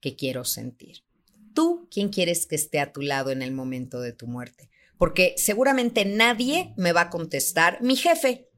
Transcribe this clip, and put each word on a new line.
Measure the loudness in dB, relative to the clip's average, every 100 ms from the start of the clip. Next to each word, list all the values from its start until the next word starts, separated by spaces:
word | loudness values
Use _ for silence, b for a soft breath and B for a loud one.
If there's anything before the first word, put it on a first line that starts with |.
que | -8
quiero | -6 -6 -6
sentir". | -6 -8 -8 -14 -20 -20 _ _ _ _ -6
¿Tú | 0 2 0 -4
quién | -4 -2
quieres | 0 0 0 -2
que |
esté | -4 -2 -2
a | -2
tu | -4
lado | -4 -2 -2
en | -4
el | -4
momento | -6 -6 -8 -8 -8
de | -10
tu | -10 -10
muerte? | -10 -12 _ -20 b b _
Porque | 0 4 2 2
seguramente | -2 2 4 4 2 2
nadie | 0 4 4 4 0 0 -2 -2
me | 2
va | 2
a | 2
contestar, | -2 -4 -2 -2 4 2 2
"mi | 0 2
jefe". | 4 4 2 -2 -8